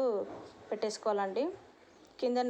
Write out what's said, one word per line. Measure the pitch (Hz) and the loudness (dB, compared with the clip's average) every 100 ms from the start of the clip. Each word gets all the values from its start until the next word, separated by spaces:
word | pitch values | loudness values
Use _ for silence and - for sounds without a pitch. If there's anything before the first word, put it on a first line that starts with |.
| 262 208 165 - - - - | 4 2 -2 -8 -14 -18 -6
పెట్టేసుకోవాలండి. | 214 220 - 220 202 196 196 302 - - - - - - - | -2 -2 -2 0 2 0 0 -2 -2 -12 -20 -20 -20 -20 -2
కింద | 254 247 247 | 2 2 2